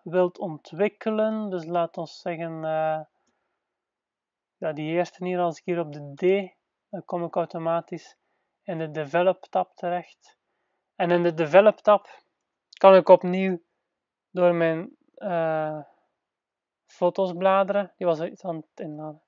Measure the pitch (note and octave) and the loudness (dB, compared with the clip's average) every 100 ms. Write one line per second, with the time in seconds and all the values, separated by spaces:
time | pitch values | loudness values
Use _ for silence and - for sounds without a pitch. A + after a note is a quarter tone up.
0 | E3+ F3+ F3+ - G3 D3+ - D#3+ G#3 - | -4 -2 -2 -4 -10 -10 -12 -4 -4 -4
1 | A3 G#3+ A3 A3 G#3 F3+ D#3+ F3 E3 - | -4 -2 -2 -4 -6 -8 -4 -4 -4 -8
2 | D#3+ - F#3 E3 E3 D#3+ D#3+ D#3 D#3 D#3 | -14 -10 -10 -8 -10 -8 -6 -4 -4 -4
3 | D3+ _ _ _ _ _ _ _ _ _ | -10 _ _ _ _ _ _ _ _ _
4 | _ _ _ _ _ _ D#3+ D3+ D3+ E3+ | _ _ _ _ _ _ -8 -6 -4 -4
5 | F3 - F3+ F3+ F3 D3+ - E3+ D#3 D3 | -4 -6 -6 -2 -2 -4 -6 -6 -6 -12
6 | C#3+ C#3+ F3+ G3 F#3+ _ _ _ _ F3+ | -16 -2 0 0 -2 _ _ _ _ -16
7 | - F3 E3+ F3+ D#3+ E3+ E3 E3+ - E3+ | -10 -8 -6 -6 -6 -6 -4 -4 -6 -14
8 | - _ _ _ _ _ - E3 D#3 D3+ | -16 _ _ _ _ _ -12 -8 -8 -8
9 | C#3+ E3+ F#3 F#3 - F#3+ F#3 _ F3 F3 | -4 0 0 -2 -6 -6 -6 _ -6 -6
10 | - _ _ _ _ _ _ _ _ - | -8 _ _ _ _ _ _ _ _ -4
11 | F3 F3 F3 D#3+ D3+ F3+ G#3+ - - G3+ | 0 2 2 0 4 6 6 4 2 2
12 | - - _ _ _ _ _ - G3 F#3+ | 0 -20 _ _ _ _ _ 4 8 8
13 | F#3 F3+ F3+ F#3 F#3+ F3 - _ _ _ | 8 6 6 0 -2 -4 -10 _ _ _
14 | _ _ _ F3+ F3 E3+ E3 D#3+ G#3 - | _ _ _ 2 2 4 0 0 -6 -18
15 | _ _ G3+ E3+ D#3+ D#3+ D#3 D3+ - _ | _ _ -6 -2 -2 -2 -4 -8 -14 _
16 | _ _ _ _ _ _ _ _ _ - | _ _ _ _ _ _ _ _ _ -2
17 | F3+ F3 F#3 F3 F#3+ F#3+ F#3+ G3+ F#3 _ | 0 0 -2 0 2 2 2 -2 -4 _
18 | F3+ D#3 F3 - F#3 D#3+ - - D#3 D3+ | -2 -2 -4 -8 -10 -10 -12 -14 -12 -12
19 | D#3 D3+ | -14 -16